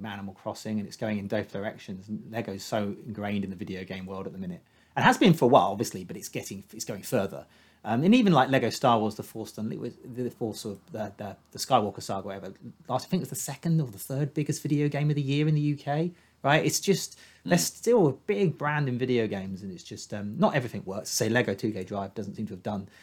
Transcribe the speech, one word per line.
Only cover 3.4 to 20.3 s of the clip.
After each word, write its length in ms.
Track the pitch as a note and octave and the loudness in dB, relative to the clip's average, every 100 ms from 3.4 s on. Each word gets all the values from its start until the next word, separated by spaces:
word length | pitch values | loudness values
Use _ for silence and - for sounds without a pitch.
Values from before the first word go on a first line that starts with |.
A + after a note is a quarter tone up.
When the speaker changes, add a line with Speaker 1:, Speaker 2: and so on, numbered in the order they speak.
Speaker 1:
in 60 | F#2+ | -4
the 60 | F2+ | -6
video 280 | F#2 F#2 | -8 -8
game 220 | F#2 F#2+ F#2 | -8 -10 -10
world 220 | F#2+ F#2+ | -10 -10
at 60 | |
the 40 | F#2 | -8
minute, 240 | F#2 F2+ - _ _ - | -10 -10 -14 _ _ 2
and 80 | |
has 140 | D3 B3 | 4 6
been 160 | A#3+ | 6
for 120 | D#3+ B2 | 6 8
a 20 | |
while, 240 | C3 F#2 | 8 6
obviously, 320 | G2+ - F#2+ | 2 -4 -6
but 120 | F2+ F#2+ | -12 -12
it's 140 | - | -10
getting, 360 | - - G2 - | -10 -10 -12 -14
it's 140 | G#2+ - | -12 -10
going 160 | G#2 | -10
further. 460 | - A#2+ G2 D2+ - _ _ _ - | -4 -2 -2 -6 -16 _ _ _ -2
Um, 160 | A#2 | 2
and 120 | E3 B3 | 6 6
even, 180 | G3+ | 8
like, 160 | D3+ C3 | 6 6
Lego 220 | C3+ A#2+ | 4 2
Star 280 | - C3 A#2 | 2 4 4
Wars, 140 | G#2+ | 2
The 80 | G#2 | -4
Force, 300 | G#2+ A2+ G#2+ - | -10 -12 -12 -8
Unli-, 340 | A2 - A#2+ - | -6 -6 -8 -10
the 280 | C3 B2 A#2+ | -12 -6 -6
Force 340 | - A#2 G#2 A2 | -4 -6 -6 -8
of 140 | F#2+ - | -10 -10
the, 220 | A2 G#2 - | -8 -8 -8
the, 200 | G#2 F#2+ _ | -12 -12 _
the 80 | G2+ | -10
Skywalker 420 | - B2+ G#2 - | 2 4 4 -2
Saga, 240 | - G2 G2+ | -6 -6 -6
whatever. 260 | G2 F#2+ - A#2+ - - | -10 -12 -14 -18 -16 -4
Last, 180 | B2 - | -4 0
I 40 | |
think 120 | F#3 | -2
it 80 | C#3 | -2
was 0 | |
the 60 | C3 | -6
second 440 | - C#3 F3 D#3+ | -8 -4 2 2
or 60 | B2+ | 2
the 140 | G2+ | -6
third 340 | - C3+ D3 | -6 -2 -2
biggest 300 | D#3 D3 D3 | -2 -2 -4
video 260 | D3 D3 D3 | 0 2 2
game 220 | C#3+ D3 | 2 2
of 40 | D3 | 2
the 60 | |
year 260 | C3+ C#3+ D3+ | 0 2 2
in 60 | |
the 80 | D3+ | 2
U 140 | D3 C#3+ | 2 0
K. 360 | - D3 F3 - _ _ | -2 0 -2 -4 _ _
Right? 240 | C3+ D3+ D#3 | 4 4 4
It's 140 | - | 2
just, 400 | - F3+ - - - - | 2 2 0 -12 -20 -14
they're 160 | - E3+ | 2 4
Speaker 2:
Mm. 20 | |
Speaker 1:
still 460 | E3 - - A#3+ D#3 | 4 0 4 6 6
a 60 | |
big 440 | B2+ - G3+ F#3 - | 2 -2 2 2 2
brand 320 | D3 D3+ C#3 | 0 2 2
in 80 | B2 | 0
video 300 | B2 B2 A2 | 2 2 2
games, 340 | G2+ F#2+ F#2 | -2 -4 -8
and 100 | G2+ | -8
it's 120 | F2 | -10
just, 320 | - G2+ - G#2 | -12 -14 -10 -8
um, 200 | G2+ | -6